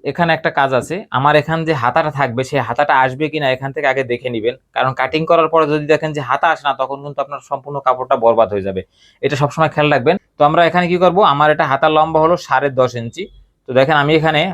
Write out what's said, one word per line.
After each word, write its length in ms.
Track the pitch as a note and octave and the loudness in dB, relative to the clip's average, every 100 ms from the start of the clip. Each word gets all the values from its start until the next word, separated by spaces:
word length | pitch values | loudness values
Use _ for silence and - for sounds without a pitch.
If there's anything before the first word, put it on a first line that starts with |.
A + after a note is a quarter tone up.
| C#3 | -8
এখানে 220 | C#3 E3+ D#3+ | -2 0 0
একটা 140 | E3 D3+ | -2 0
কাজ 120 | C3+ B2+ | 0 0
আছে, 160 | A2 E3+ A3 B2+ | -2 -8 -6 -2
আমার 160 | C#3 D3+ | 2 2
এখান 180 | D3 D#3+ D#3+ | 2 -4 -2
যে 60 | D3+ | 0
হাতাটা 280 | B2 D#3 D3+ C#3 | 0 0 -2 -2
থাকবে 220 | C3+ A#2 C3 | 0 0 0
সেই 120 | C#3+ A2+ | -2 -2
হাতাটা 260 | A#2+ D3 C#3+ | -2 2 2
আসবে 220 | C3 C3 D3+ | 2 0 -6
কিনা 140 | D3+ C#3 B2+ | -2 -2 -2
এখান 140 | C#3 C#3 | -4 -4
থেকে 120 | C#3 | -2
আগে 120 | C3 A#2+ | -2 -2
দেখে 180 | A#2+ B2+ A#2 | -4 -4 -4
নিবেন, 200 | G#2+ B2+ _ - | -4 -6 _ -4
কারণ 160 | C3 C3 | -4 -2
কাটিং 220 | - D#3 D#3+ | -2 -2 0
করার 180 | E3+ D#3+ | 2 2
পরে 120 | D#3+ D3+ | 2 2
যদি 140 | D3+ D3 | 0 0
দেখেন 160 | D3+ D#3 D3+ | 0 0 -6
যে 40 | B2 | -4
হাতা 180 | C3 E3+ | -2 0
আসে 100 | D3+ D3 | 0 -4
না, 60 | C3+ | -4
তখন 160 | C3 C#3 | -6 -6
কিন্তু 160 | C#3+ C#3 C3+ | -10 -8 -8
আপনার 160 | C#3 - | -8 -10
সম্পূর্ণ 280 | C3+ C3+ C#3+ C3 | -10 -8 -6 -2
কাপড়টা 300 | B2+ B2+ C3+ | -2 -2 2
বরবাদ 240 | A2+ A2+ A2 | 2 4 2
হয়ে 120 | G2+ F#2+ | 0 -4
যাবে, 140 | F#2 - _ _ _ | -8 -10 _ _ _
এটা 140 | C#3 C#3 | -4 -2
সবসময় 300 | D3 - D#3 | -2 0 -2
খেয়াল 160 | D3+ D3 | 0 0
রাখবেন। 220 | C#3+ B2 F#3+ _ _ | 2 0 -2 _ _
তো 40 | D3 | 2
আমরা 120 | D#3+ E3+ | 4 2
এখানে 160 | F3+ F3 | 2 0
কি 60 | F3+ | 2
করব, 140 | F3+ F3 G3+ | 2 4 2
আমার 140 | C#3 D3+ | 4 2
এটা 120 | D3+ D#3 | 2 0
হাতা 160 | C3+ D#3 D#3 | 2 2 2
লম্বা 220 | D#3 D#3+ | 2 2
হলো 120 | D#3+ F3 - | 2 0 0
সাড়ে 220 | C3 C#3+ B2+ | 0 0 0
দশ 120 | B2+ A#2+ | -2 -2
ইঞ্চি। 220 | A#2 D3 G3 - _ _ - | -10 -12 -14 -16 _ _ -2
তো 20 | B2+ | 2
দেখেন 180 | C3+ D3+ | 4 2
আমি 100 | C#3+ D#3 | 4 2
এখানে 240 | D#3+ D#3 F3+ | 2 0 -2